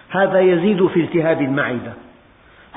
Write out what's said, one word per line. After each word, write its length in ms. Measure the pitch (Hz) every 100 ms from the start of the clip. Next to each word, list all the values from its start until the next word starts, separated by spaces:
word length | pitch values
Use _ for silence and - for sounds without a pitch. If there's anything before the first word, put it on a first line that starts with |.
| -
هذا 300 | 180 190 190
يزيد 480 | 185 170 190 185 185
في 120 | 175
التهاب 420 | 151 170 160 143
المعدة". 520 | 135 139 120 120 110 - - - _ _ _ - -